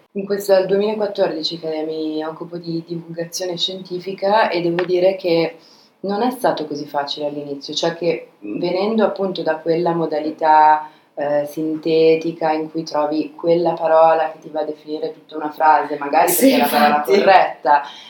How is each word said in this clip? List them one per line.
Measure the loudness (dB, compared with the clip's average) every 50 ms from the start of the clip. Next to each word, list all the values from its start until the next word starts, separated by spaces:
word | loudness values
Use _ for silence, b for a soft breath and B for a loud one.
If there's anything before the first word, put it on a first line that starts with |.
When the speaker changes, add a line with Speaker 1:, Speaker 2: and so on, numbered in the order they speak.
| _ _
Speaker 1:
in | -10 -8 -6
questo, | -6 -6 -4 0 2 2
dal | 2 4
duemilaquattordici | 2 0 0 0 0 -2 -2 -4 -4 -2 -2 -2 -2 -2 -4 -6 -8 -8 -8
che | -8 -6 -6 -6 -6
mi | -6 -6 -6 -6 -6 -6 -6 -6
occupo | -8 -8 -10 -12 -12 -12
di | -10 -8 -6 -6 -6 -6 -8
divulgazione | -10 -10 -10 -10 -10 -10 -10 -8 -8 -8 -8 -6 -6 -6
scientifica | -6 -6 -8 -10 -12 -10 -10 -10 -8 -10 -8 -4 0 2 2 2 2 2
e | 0 -2
devo | -2 0 0 -2 0
dire | 0 0 2 2 2 2 0
che | 0 0 0 2 0 -2 B B B B B B B B B _
non | -8 -6 -4 -2
è | -2 -2
stato | -2 -2 -2 -2 -2 -2 -4
così | -8 -8 -10 -10
facile | -8 -6 -6 -6 -6 -6 -6 -6
all'inizio, | -8 -6 -8 -10 -10 -10 -12 -12 -10 -6
cioè | -4 -2 -2 -2
che | -2 -2 -2 -2 -2 -6 -14 _ _
venendo | -12 -10 -6 -4 -4 -2 -2 -2 -2 0 0 2 2
appunto | 0 0 -2 -4 -4 -4 -4 -4
da | -4 -4 -2
quella | -2 -2 0 0 0 0 0
modalità, | -2 -2 -2 -2 -4 -4 -6 -4 0 2 4 6 8 8 6 6 4 B B B B B B _
eh, | -6 -4 -2 -2 -2 -2 -4
sintetica | -6 -6 -6 -4 -6 -4 -2 0 2 4 4 4 4 4 0 -4 -4 -2 -2 -2 -2
in | -2 -4 -6
cui | -8 -8 -8
trovi | -4 -4 -2 -2 -2 -2 -2 -4 -6 -8
quella | -4 0 2 2 2 2 0 -2
parola | 0 2 4 6 6 6 6 6 4 0 -2
che | -6 -12
ti | -16 -10
va | -8 -6
a | -6
definire | -6 -8 -12 -12 -10 -8 -8 -8 -8 -10
tutta | -12 _ _ -12
una | -10 -8 -8
frase, | -4 2 4 6 6 4 2 -2 -6 -6
magari | -4 0 2 2 4 4
perché | 4 4
Speaker 2:
Sì, | 4 4 6
Speaker 1:
è | 4
la | 2 2
parola | 2 4 4 4 4 2
Speaker 2:
infatti. | 2 2 2 4
Speaker 1:
corretta, | 6 6 6 6 6 2 -2 -2 0 2 2 2 B B B B B B